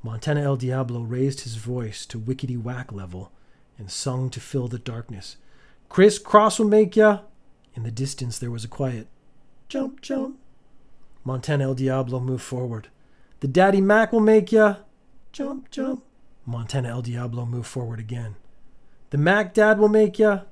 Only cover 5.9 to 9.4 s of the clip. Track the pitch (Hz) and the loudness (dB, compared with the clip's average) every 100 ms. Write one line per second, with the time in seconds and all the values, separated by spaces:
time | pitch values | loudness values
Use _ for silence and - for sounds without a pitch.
5.9 | - 202 202 - 214 214 - 214 214 214 | 6 6 6 4 6 6 2 4 4 4
6.9 | 220 214 202 - - _ _ _ - 117 | 6 6 4 -4 -20 _ _ _ -12 -10
7.9 | 113 135 - 123 110 120 117 110 - 135 | -6 -8 -6 -8 -6 -8 -8 -10 -4 -4
8.9 | 120 107 - _ - | -4 -12 -20 _ -20